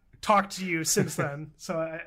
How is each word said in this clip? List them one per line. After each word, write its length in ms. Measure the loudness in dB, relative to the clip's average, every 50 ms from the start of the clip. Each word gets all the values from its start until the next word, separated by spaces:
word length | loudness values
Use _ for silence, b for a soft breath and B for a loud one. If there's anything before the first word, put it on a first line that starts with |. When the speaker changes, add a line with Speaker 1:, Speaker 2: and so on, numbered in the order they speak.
| _ _ -18 -4
Speaker 1:
talked 360 | 2 4 4 4 4 2 -4 -6
to 60 | -4
you 200 | -2 0 0 2
since 320 | 2 2 2 2 0 0
then, 340 | -2 -4 -4 -4 -8 -10 -12 -14
Speaker 2:
<laughs> 20 |
Speaker 1:
so 240 | -14 -8 -6 -4 -4
I, 200 | -4 -4 -6 -8 -8